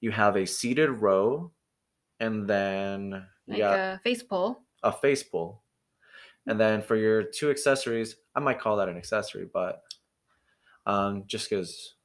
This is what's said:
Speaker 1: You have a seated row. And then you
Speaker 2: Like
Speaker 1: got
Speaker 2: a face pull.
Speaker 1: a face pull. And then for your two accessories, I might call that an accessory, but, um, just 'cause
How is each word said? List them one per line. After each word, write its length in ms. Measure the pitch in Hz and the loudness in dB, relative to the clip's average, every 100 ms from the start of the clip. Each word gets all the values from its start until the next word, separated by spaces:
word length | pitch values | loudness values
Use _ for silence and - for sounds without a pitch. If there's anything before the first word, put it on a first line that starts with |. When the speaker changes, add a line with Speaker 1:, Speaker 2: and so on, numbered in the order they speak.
Speaker 1:
You 100 | 113 | -4
have 240 | 107 104 98 | 4 4 4
a 100 | 92 | 0
seated 440 | - 117 135 151 | -2 -2 2 0
row. 600 | 113 104 95 107 147 170 _ _ _ _ _ _ - | 2 2 4 4 0 -6 _ _ _ _ _ _ -6
And 260 | 113 107 101 | -4 -4 0
then 800 | 101 98 98 98 98 98 95 95 _ - | 0 0 -2 -4 -6 -8 -10 -14 _ -8
you 60 | |
Speaker 2:
Like 40 | 214 | 0
Speaker 1:
got 200 | 202 196 | 2 2
Speaker 2:
a 200 | 190 190 | 0 -4
face 180 | 240 240 | -4 -4
pull. 420 | - 185 202 254 _ _ | -4 -2 -2 -4 _ _
Speaker 1:
a 80 | 113 | -2
face 320 | - 143 135 | 2 2 2
pull. 400 | - 85 85 110 _ _ _ _ _ - - _ - | -2 -6 -6 -12 _ _ _ _ _ -20 -20 _ -4
And 140 | 110 | 2
then 220 | 110 107 | 4 2
for 160 | 107 110 | 2 2
your 260 | 110 110 | 4 4
two 260 | 98 - 147 | 2 -2 0
accessories, 680 | 139 143 135 120 117 110 - _ 135 | 2 2 2 0 -4 -4 -10 _ -2
I 60 | |
might 180 | 143 123 | -2 0
call 160 | 110 104 | 2 2
that 120 | 92 | 0
an 80 | 87 | -4
accessory, 500 | - 107 - 98 92 | -2 -2 -2 -8 -6
but, 280 | 92 90 - - - _ _ _ _ _ _ _ _ 98 | -2 -2 -6 -14 -20 _ _ _ _ _ _ _ _ -2
um, 380 | 101 98 101 98 | 0 0 -2 -6
just 220 | 107 - | -8 -4
'cause 460 | 101 85 - - _ | -4 -4 -10 -18 _